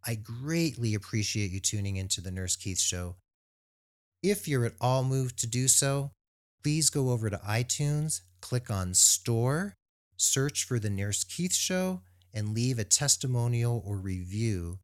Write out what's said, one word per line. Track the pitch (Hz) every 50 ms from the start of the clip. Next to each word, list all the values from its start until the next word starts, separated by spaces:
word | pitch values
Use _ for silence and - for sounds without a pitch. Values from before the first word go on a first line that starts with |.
| 101
I | 120 117
greatly | 110 104 113 113 117 131 147 160 170 165 160 - - 120 113 107
appreciate | 104 - - - 113 104 - - 110 104 95
you | 90 98
tuning | - - - 107 98 98 98 95
into | 95 95 - -
the | 87 95
Nurse | 92 95 92 90 -
Keith | - - 98 92 90
Show. | - - - 90 87 87 87 - _ _ _ _ _ _ _ _ _ _ _ _ _ _ _ _ _ _ _ _ -
If | 185 208 202 - 160
you're | 147 131 117
at | 117 - -
all | - 123 127 135 127
moved | 131 131 135 131 127 - -
to | - 117
do | 113 123 127 131
so, | - - - 139 139 143 139 139 - _ _ _ _ _ _ _ _ _ _
please | 151 151 160 156 -
go | - 147 135 127
over | 123 113 110 110
to | 98 98
iTunes, | - 101 104 113 123 123 - - 147 147 147 151 151 156 - - - _ _ _
click | - - - 123 123 -
on | 113 95 92 90 90
Store, | - - - - - - - 120 113 117 127 139 156 190 202 - _ _ _ _ _ _ _ _ _
search | - - - 139 131 147 147 - -
for | - 127 120
the | 104 107
Nurse | 101 98 101 104 104 - -
Keith | - - - 170 180 -
Show, | - - - 185 185 185 185 185 180 - _ _ _ _ _ -
and | 110 107 107 107
leave | 113 120 127 131 117
a | 104
testimonial | - - - 147 139 - - - 131 123 120 117 120 120 117 117 120 120 117 90
or | 98 101 98
review. | 95 98 95 92 90 90 95 107 113 113 104 90 85 85 87 92